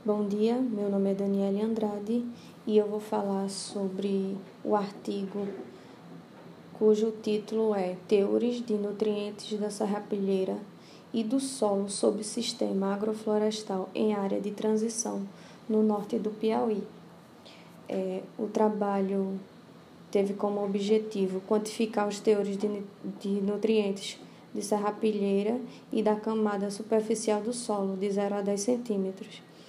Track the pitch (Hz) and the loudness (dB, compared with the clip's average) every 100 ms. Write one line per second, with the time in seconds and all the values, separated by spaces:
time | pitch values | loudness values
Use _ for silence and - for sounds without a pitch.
0 | 214 208 202 208 220 240 254 208 202 196 | 0 0 0 2 2 4 0 0 0 2
1 | 196 196 196 196 196 196 220 220 214 208 | 2 2 2 2 2 2 0 0 0 -2
2 | 202 240 240 - - - - 214 208 208 | -2 -2 -2 -10 -16 -10 4 4 4 -2
3 | 208 214 202 196 196 196 - 208 196 190 | -2 -2 0 0 -2 -6 -8 -4 -4 -2
4 | 202 196 190 196 - - - 208 196 - | 0 0 0 -4 -10 -10 0 0 0 -6
5 | - 202 196 202 196 - - - - - | -6 -4 -4 -4 -6 -8 -12 -16 -20 -20
6 | - - - - - - - - 220 214 | -18 -20 -20 -20 -20 -20 -18 2 6 6
7 | 226 220 - 208 208 220 220 208 180 180 | 4 0 -2 -2 0 0 2 2 0 -4
8 | - 208 202 214 240 247 233 208 202 202 | 2 4 4 2 2 -2 -2 -2 -2 0
9 | 214 208 208 208 - 214 208 202 214 202 | 0 0 -4 -8 -8 -4 -4 -2 -2 -2
10 | 208 208 196 190 190 208 214 - - - | -2 -2 0 2 0 -4 -8 -18 -20 -20
11 | - 226 220 269 269 - 214 196 202 - | -6 -4 0 0 -2 0 2 2 0 2
12 | 226 202 214 - 226 - 214 196 196 202 | 2 0 -4 -4 -4 -2 0 0 0 0
13 | 214 214 - 214 214 214 - 190 190 - | -2 -2 0 2 2 -2 -4 -4 -4 0
14 | 220 208 196 202 202 202 214 220 226 226 | 0 2 0 -2 -2 -2 0 2 0 -2
15 | 214 202 196 - - - - 214 214 208 | -4 -4 -6 -12 -20 -20 0 4 4 2
16 | 196 226 214 214 220 226 240 202 - - | 0 -2 -2 -2 0 2 0 -2 -6 -16
17 | - - - - - - - - - 196 | -20 -20 -20 -20 -20 -20 -20 -20 -6 -4
18 | 190 185 - - 208 214 214 202 202 196 | -2 -4 -8 -6 -2 4 4 4 2 2
19 | 190 196 190 190 - - - - - - | 2 0 0 -4 -10 -20 -20 -20 -20 -20
20 | - 202 196 208 208 202 202 196 202 220 | -2 2 2 0 0 0 0 0 4 4
21 | 214 202 190 185 190 214 214 - 220 214 | 2 0 0 0 2 2 2 0 0 2
22 | 208 202 - 208 196 196 208 208 202 - | 0 0 2 4 2 0 -2 -2 -8 -10
23 | 196 190 196 202 196 208 214 220 202 196 | -10 -6 -2 0 0 0 4 4 4 -2
24 | - - - - - - 202 208 202 208 | -6 -12 -16 -20 -10 -8 0 2 2 0
25 | 220 214 196 196 208 247 247 - - 226 | 0 2 2 2 2 -2 -4 -14 -4 0
26 | 214 208 220 220 214 202 202 202 220 226 | 2 2 0 2 2 2 -2 -4 2 2
27 | 214 220 - 214 208 240 - 208 196 190 | 2 0 2 0 0 -4 -2 0 0 0
28 | 202 196 202 202 196 202 202 247 - 202 | 0 0 0 0 0 0 2 0 0 -2
29 | 190 190 - - - - | -2 -4 -14 -16 -20 -20